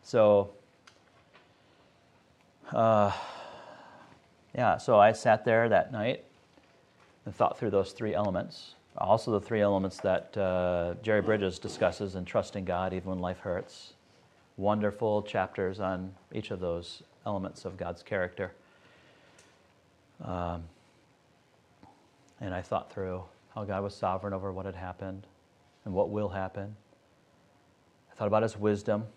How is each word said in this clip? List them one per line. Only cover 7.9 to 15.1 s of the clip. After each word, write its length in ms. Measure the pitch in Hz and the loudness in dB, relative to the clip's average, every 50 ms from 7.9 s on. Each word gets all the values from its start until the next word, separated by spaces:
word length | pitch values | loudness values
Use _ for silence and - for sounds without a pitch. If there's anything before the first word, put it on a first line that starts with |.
three 200 | - - 123 107 | -6 -6 -4 -2
elements. 600 | 78 98 104 101 92 87 - - - - - - - - _ _ _ - | -2 0 0 0 -2 -2 -4 -6 -12 -18 -18 -20 -20 -20 _ _ _ -4
Also 320 | - 92 107 113 - 123 | 4 4 4 4 4 0
the 100 | 110 101 | 0 0
three 200 | - - 120 107 | 0 0 2 2
elements 380 | 101 101 101 95 92 92 - - | 4 4 4 2 0 -2 -4 -2
that, 380 | - - 92 - - - - | 0 0 0 0 -2 -6 -4
uh, 580 | 107 98 92 92 90 90 90 90 87 85 87 87 87 | -2 0 0 2 2 0 2 0 0 -2 -2 -4 -4
Jerry 200 | - 110 107 104 | 0 2 2 2
Bridges 360 | 90 110 107 104 101 92 90 - | 4 4 2 2 2 -2 -4 -6
discusses 580 | - 107 - - 92 90 87 - 104 95 87 | -10 -12 -2 0 0 0 2 -2 -6 -6 -6
in 80 | 92 90 | -8 -8
Trusting 400 | - - 113 95 - - 101 92 | -2 -2 -2 -2 -2 -8 -6 -4
God 280 | 92 87 87 92 92 | -2 -2 -2 -2 -2
Even 180 | 92 92 87 98 | -4 -4 -6 -6
When 80 | 92 90 | -6 -4
Life 180 | 90 90 92 - | -4 -4 -6 -6
Hurts. 560 | - 101 87 92 - - - - - - - _ _ _ _ _ _ _ _ _ _ _ _ | -6 -6 -6 -6 -6 -10 -18 -20 -20 -20 -20 _ _ _ _ _ _ _ _ _ _ _ _
Wonderful 680 | - 95 104 107 107 104 104 101 - 117 110 | -2 0 0 2 2 2 0 0 0 0 0